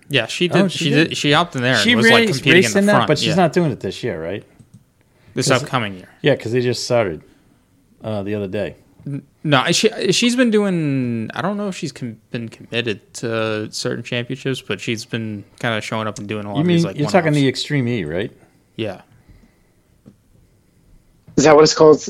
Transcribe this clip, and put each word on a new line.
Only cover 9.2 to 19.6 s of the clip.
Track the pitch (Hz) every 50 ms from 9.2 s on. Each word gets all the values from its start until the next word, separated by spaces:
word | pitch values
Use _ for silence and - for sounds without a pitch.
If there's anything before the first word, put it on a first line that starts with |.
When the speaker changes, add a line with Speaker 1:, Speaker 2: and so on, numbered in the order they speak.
| - _ _ _
Speaker 1:
no, | - 156 143 127 120 170
she, | 170 - - 214 - - - 202
she's | 170 - 233 247 240
been | 254 254 233
doing, | 214 214 202 196 180 170 156 143 135 135 127 120 117 113 110 - -
I | -
don't | 139 190 208 202
know | 208 196
if | 180
she's | - 180 135
com-, | - - 131 117 110 - _ _
been | - 120 117 110
committed | - - 98 - 117 117 117 117 101 87 _ _ -
to | - - 113 113 113 110 110 107 107 107 110
certain | - - - 123 127 123
championships, | 117 - 127 120 120 - 131 - - 139 131 -
but | - - 104 95
she's | - 127 117 110 -
been | - - 113 110 110 107 101 98 _ _ -
kinda | - 120 113 107
showing | - - 117 110 107 107
up | 104 -
and | 104
doing | 101 107 107 101
a | 104
lot | 101
Speaker 2:
You | 139
Speaker 1:
of | 160 180
these, | 175 170 170
Speaker 2:
mean, |
Speaker 1:
like, | 98 - 143
Speaker 2:
you're | 147 147
talking | 202 185 165
Speaker 1:
one-offs. | 156 147 147
Speaker 2:
the | 139 131
Extreme | 127 - - - 151 139 123 117
E, | 123 110 85
right? | 73 80 90 113 143 - _ _ _ _ _ _ _ _
Speaker 1:
Yeah. | - 110 101 90 - - _ _ _ _ _ - - _ _ _ _